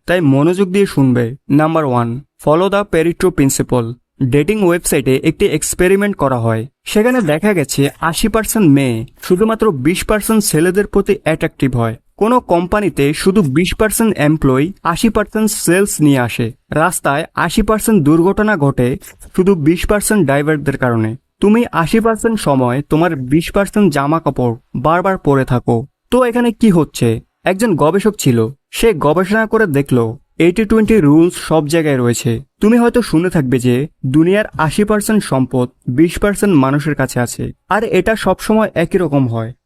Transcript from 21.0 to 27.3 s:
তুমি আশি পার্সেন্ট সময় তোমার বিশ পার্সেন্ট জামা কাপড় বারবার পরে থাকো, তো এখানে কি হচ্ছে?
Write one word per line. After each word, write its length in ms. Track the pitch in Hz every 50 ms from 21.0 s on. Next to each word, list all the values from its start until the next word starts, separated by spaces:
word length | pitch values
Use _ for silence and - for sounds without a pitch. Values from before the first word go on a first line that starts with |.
| 110 110 117 - _ _ _ -
তুমি 240 | - 202 214 233 240 -
আশি 280 | - 156 165 147 - 226
পার্সেন্ট 400 | 220 226 220 214 - 226 226 202
সময় 420 | - 156 139 131 127 123 120 139
তোমার 340 | 143 - 160 151 170 180 165
বিশ 360 | 135 127 127 143 170 165 -
পার্সেন্ট 420 | - 202 202 - - 214 208 170 143
জামা 260 | 143 139 143 156 165
কাপড় 360 | - 151 139 - 127 120 113 127 _ _ -
বারবার 420 | 131 123 151 165 180 185 196 190
পরে 280 | - - 147 139 135 131
থাকো, 400 | - 127 120 - - 120 113 135 - _ _ _ -
তো 120 | - 247 254
এখানে 280 | 240 220 240 240 240
কি 180 | 220 - - 220
হচ্ছে? 520 | 170 170 147 - - - - 117 110 123 - _